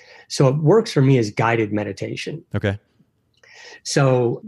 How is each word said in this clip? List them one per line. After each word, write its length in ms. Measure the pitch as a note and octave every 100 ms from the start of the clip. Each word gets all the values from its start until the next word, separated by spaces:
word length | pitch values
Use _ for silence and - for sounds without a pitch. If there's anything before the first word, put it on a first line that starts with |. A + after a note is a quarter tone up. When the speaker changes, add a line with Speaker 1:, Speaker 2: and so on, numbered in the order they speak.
| - - -
Speaker 1:
So 180 | - C#3
what 120 | C#3+
works 320 | D3+ G#3+ A3
for 100 | -
me 160 | C3+ C3+
is 120 | G#2
guided 420 | - A2 A#2 G#2+
meditation. 720 | G#2 G2+ G2 A2 B2 - D#3 -
Speaker 2:
Okay. 280 | G#2 G2+ G2 _ _ _ _ _ _ _ - - -
Speaker 1:
So, 580 | - - C3+ B2+ A#2 -